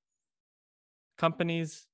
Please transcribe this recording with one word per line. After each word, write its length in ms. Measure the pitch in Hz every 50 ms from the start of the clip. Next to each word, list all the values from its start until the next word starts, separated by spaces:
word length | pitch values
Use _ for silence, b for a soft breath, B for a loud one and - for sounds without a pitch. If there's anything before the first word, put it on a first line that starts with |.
| _ _ _ _ _ _ _ _ _ _ _ _ _ _ _ _ _ _ _ _ _ _ _ -
companies 680 | - 165 160 - 175 170 165 165 165 156 - - - _